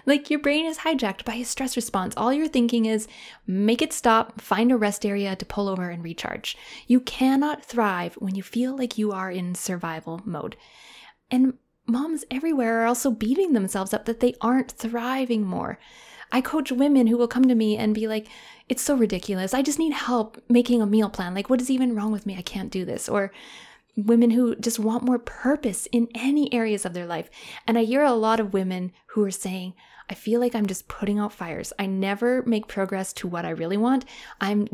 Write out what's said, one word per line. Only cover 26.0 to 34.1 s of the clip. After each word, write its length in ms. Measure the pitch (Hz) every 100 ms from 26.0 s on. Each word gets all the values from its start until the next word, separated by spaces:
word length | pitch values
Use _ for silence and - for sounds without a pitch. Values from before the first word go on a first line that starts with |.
| 233
any 400 | 226 262 294 285
areas 320 | 240 226 208
of 80 | 185
their 140 | 175 175
life. 240 | 165 170 - - - -
And 100 | 233
I 60 |
hear 180 | 220 262
a 100 | 294
lot 280 | 233 220 226
of 120 | 208
women 380 | 190 185 185 180 - _
who 140 | 214
are 60 | 196
saying, 440 | 185 185 185 185 - - - -
"I 40 |
feel 260 | 196 214 233
like 160 | 247 233
I'm 100 | 202
just 220 | 185 -
putting 320 | - 202 208
out 120 | 208
fires. 400 | - 170 151 - -
I 80 | 196
never 560 | 190 196 202 240 254
make 240 | 247 214 -
progress 460 | 202 190 190 190
to 140 | - 180
what 180 | 170 170
I 40 |
really 280 | 165 165 202
want. 260 | 233 262 -